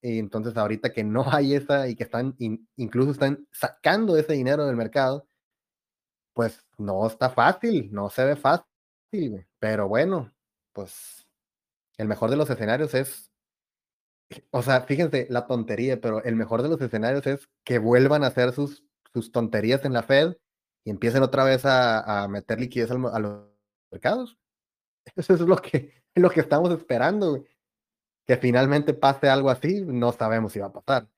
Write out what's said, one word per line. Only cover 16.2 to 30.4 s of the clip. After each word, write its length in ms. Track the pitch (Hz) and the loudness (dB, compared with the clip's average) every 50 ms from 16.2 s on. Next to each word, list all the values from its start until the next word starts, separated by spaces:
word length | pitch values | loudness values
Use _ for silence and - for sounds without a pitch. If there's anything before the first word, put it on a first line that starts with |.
| - | -4
el 120 | 123 113 | -2 -2
mejor 260 | 113 113 110 117 113 123 | -2 -2 -2 -2 -2 0
de 80 | 147 | -2
los 100 | 165 151 | -2 -2
escenarios 460 | 135 117 - 110 107 117 135 143 135 | -4 -4 -4 -2 -2 0 -2 -2 -2
es 240 | 135 135 139 - _ _ _ _ | -4 -4 -4 -8 _ _ _ _
que 160 | - 127 120 | -2 -2 0
vuelvan 460 | 107 113 120 123 131 135 147 151 143 | 2 6 6 6 6 6 4 4 2
a 40 | 127 | 0
hacer 240 | - - 123 123 127 | 2 2 0 0 0
sus, 320 | - 143 139 143 - _ _ _ _ _ _ _ | -2 -6 -6 -6 -14 _ _ _ _ _ _ _
sus 200 | 120 113 - _ | -8 -8 -4 _
tonterías 520 | 127 117 110 - 107 104 110 127 135 135 | -2 -2 0 -2 -2 0 2 0 0 0
en 80 | 143 131 | -2 -2
la 100 | 120 113 | -2 0
Fed 340 | - 135 139 151 170 180 _ _ _ _ _ _ _ _ _ _ | 4 4 4 4 2 -2 _ _ _ _ _ _ _ _ _ _
y 80 | 110 | -10
empiecen 320 | 104 95 - 117 113 135 135 | -6 -2 -2 0 2 2 2
otra 220 | 127 131 - 135 | 2 2 2 4
vez 220 | 135 135 127 - | 4 4 2 2
a, 560 | 139 131 127 127 120 113 110 - 107 107 101 101 | 4 4 4 4 4 2 0 0 -2 -2 -2 -2
a 60 | 101 | -4
meter 300 | 101 104 - - 113 107 | -6 -8 -4 -6 -4 -4
liquidez 320 | 127 123 - 123 117 110 | -4 -6 -2 -4 -2 -2
al 100 | 123 127 | -2 -4
mo-, 80 | 127 123 | -4 -4
a 80 | - 113 | -4 -4
los 260 | 107 104 104 104 104 _ _ _ _ _ _ _ _ _ | -4 -4 -6 -10 -16 _ _ _ _ _ _ _ _ _
mercados. 480 | - 98 - 135 196 247 254 220 _ _ _ _ _ _ _ _ _ _ _ _ _ _ _ | -20 -6 -2 -2 -2 -2 -4 -10 _ _ _ _ _ _ _ _ _ _ _ _ _ _ _
<laughs> 100 | - _ | -16 _
Eso 200 | - 170 - 190 | -10 2 2 2
es 60 | 165 | 4
lo 160 | 170 170 190 - | 6 4 2 2
que, 340 | - - - 143 127 - _ _ _ _ _ | 2 -4 -4 -4 -4 -4 _ _ _ _ _
lo 160 | 180 180 180 | 4 4 6
que 100 | 175 160 | 4 2
estamos 300 | 160 - 147 147 170 180 175 | 0 2 2 2 2 2 0
esperando, 600 | 160 - _ 127 117 127 156 190 214 202 175 147 | -2 -4 _ -2 0 0 0 0 0 0 -2 -2
güey. 120 | 131 135 _ _ _ _ _ _ _ _ _ _ _ _ _ _ _ _ | -4 -6 _ _ _ _ _ _ _ _ _ _ _ _ _ _ _ _
Que 100 | - 127 | 0 0
finalmente 580 | 120 - 123 120 123 131 135 143 147 147 - 143 | 2 2 2 4 4 4 4 2 2 2 0 -2
pase 340 | - - 139 135 - - 143 | 2 4 2 2 4 4 4
algo 220 | 135 135 139 135 | 4 4 4 0
así, 320 | 127 123 - 151 185 208 196 | 0 0 0 -2 -2 -2 -4
no 280 | 170 131 123 120 120 120 | -4 -2 0 0 0 0
sabemos 400 | - 120 110 110 113 | 0 -2 0 0 0